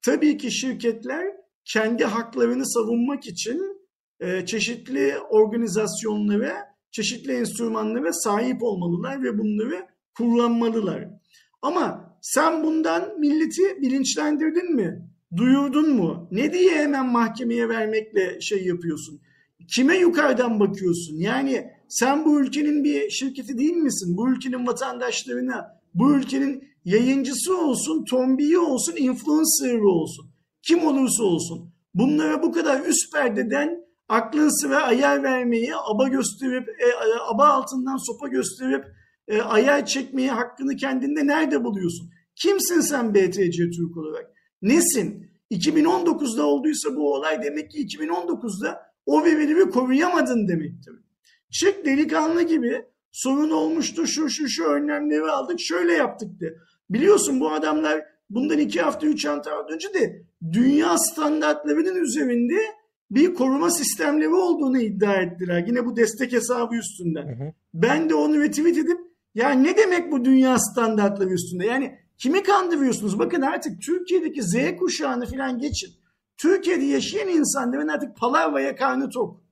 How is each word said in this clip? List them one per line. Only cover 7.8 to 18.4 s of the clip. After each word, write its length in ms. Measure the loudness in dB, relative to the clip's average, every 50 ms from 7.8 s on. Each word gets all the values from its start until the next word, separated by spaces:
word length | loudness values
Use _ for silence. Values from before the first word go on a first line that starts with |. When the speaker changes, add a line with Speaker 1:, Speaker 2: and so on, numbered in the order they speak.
| -4 -4 -4 -2 -2 -2 -4
Speaker 1:
sahip 500 | -2 -2 -2 0 0 0 -2 -2 -2 -2
olmalılar 600 | -4 -2 -2 -2 -2 -2 -2 -4 -6 -6 -4 -4
ve 140 | -2 -2 -2
bunları 500 | -2 -2 -2 -2 -2 -4 -4 -8 -10 _ _ _ _ _ _ -2
kullanmalılar. 920 | 0 2 2 4 4 2 2 2 0 0 0 0 -2 -2 -4 -6 -8 -12 -16 -20 _ _ _ -20 _ _ _ _
Ama 560 | -6 -2 -2 0 -2 -2 -4 -8 -16 -20 _ _
sen 420 | -12 -4 0 2 2 2 0 0 -2
bundan 560 | 0 0 0 0 0 0 -2 -2 -4 -4 0
milleti 640 | 0 2 2 2 0 -2 0 0 0 0 0 -2
bilinçlendirdin 920 | -2 0 0 0 0 -2 -2 -2 0 0 0 0 0 0 0 0 -2 0 -2
mi? 340 | 0 0 -2 -4 -8 -14 -18 _ _ _ _ -2 0
Duyurdun 580 | 4 4 4 4 4 2 2 2 2 4 4
mu? 320 | 2 2 0 -2 -4 -10 -6
Ne 220 | -4 -2 -2 0 2
diye 180 | 4 4 4
hemen 340 | 4 4 2 0 0 0 0
mahkemeye 640 | 0 2 2 2 0 -2 -4 -4 -2 0 0 0 0
vermekle 720 | 0 -2 -2 -2 -2 -2 -4 -2 -2 0 0 0 -4 -8